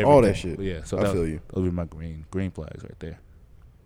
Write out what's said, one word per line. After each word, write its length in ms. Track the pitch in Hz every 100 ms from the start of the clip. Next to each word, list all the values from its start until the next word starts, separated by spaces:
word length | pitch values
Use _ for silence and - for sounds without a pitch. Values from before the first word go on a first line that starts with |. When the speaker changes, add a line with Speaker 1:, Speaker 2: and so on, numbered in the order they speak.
Speaker 1:
all 160 | 117 143
that 160 | 113 98
Speaker 2:
everything. 200 | 90 80
Speaker 1:
shit. 40 |
Speaker 2:
Yeah, 220 | 95 82
so 140 | - 95
Speaker 1:
I 60 |
Speaker 2:
that, 80 | 101
Speaker 1:
feel 140 | 95 80
you. 120 | 76 -
Speaker 2:
those 140 | 95
would 80 | 92
be 60 | 87
my 80 |
green, 400 | 85 76 82 78 80
green 180 | 92 95
flags 320 | 82 78 -
right 160 | - -
there. 200 | 80 82 - - - - - -